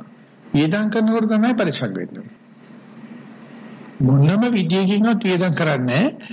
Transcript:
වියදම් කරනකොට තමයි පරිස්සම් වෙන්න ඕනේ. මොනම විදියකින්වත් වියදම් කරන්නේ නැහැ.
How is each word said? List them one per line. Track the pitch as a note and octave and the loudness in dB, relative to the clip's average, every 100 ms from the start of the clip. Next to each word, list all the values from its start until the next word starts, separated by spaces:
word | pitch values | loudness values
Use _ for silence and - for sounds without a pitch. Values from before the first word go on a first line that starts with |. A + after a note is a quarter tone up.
| - - - - - | -10 -20 -20 -20 -4
වියදම් | D3 D#3 G3+ G#3+ | 0 2 0 0
කරනකොට | A3+ A3 A3+ G#3+ | 0 2 2 2
තමයි | G#3+ A#3 | 2 2
පරිස්සම් | A3+ F3+ - A#2 | 2 0 -2 -4
වෙන්න | F#2 F2 | -6 -10
ඕනේ. | - - - - - - - - - - - - - - - - - - - | -12 -18 -20 -20 -20 -20 -20 -20 -20 -20 -20 -20 -20 -20 -20 -20 -20 -16 -2
මොනම | C3 C#3 D3+ G3+ B3 | 2 4 4 4 2
විදියකින්වත් | A3 E3 F#3+ F#3+ G3+ A3 A3 | 0 0 0 2 2 2 2
වියදම් | F#3+ F#3 F#3 | 0 0 0
කරන්නේ | C#3+ D#3+ C3+ B2+ | 0 0 0 0
නැහැ. | C3+ C4 - - | 0 0 -2 -14